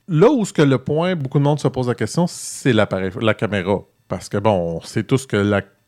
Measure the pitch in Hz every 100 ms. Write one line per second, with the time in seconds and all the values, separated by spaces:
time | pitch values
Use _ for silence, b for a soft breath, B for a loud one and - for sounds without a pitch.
0 | - 156 226 269 196 - 143 131 151 151
1 | 180 175 131 147 143 147 139 131 123 117
2 | 113 165 175 - - - 143 110 98 95
3 | 95 104 110 104 101 101 90 98 - _
4 | - 92 - 104 107 95 85 82 - 113
5 | 101 131 - 104 101 101 - _